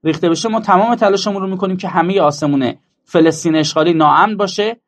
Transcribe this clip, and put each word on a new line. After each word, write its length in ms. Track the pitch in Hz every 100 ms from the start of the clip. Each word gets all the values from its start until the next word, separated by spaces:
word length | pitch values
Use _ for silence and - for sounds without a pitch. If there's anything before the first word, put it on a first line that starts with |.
ریخته 260 | 160 156 180
بشه، 200 | 160 226
ما 100 | 220
تمام 360 | 214 185 226 233
تلاشمون 460 | 214 196 196 196
رو 60 | 190
می‌کنیم 300 | 185 190 185
که 100 | 185
همه 340 | 180 170 196
آسمون 520 | 151 147 151 139 127 - _ _ _
فلسطین 500 | 175 160 156 170 156
اشغالی 380 | 151 160 160
ناامن 440 | 160 151 143 202 208
باشه 400 | 196 - 208 233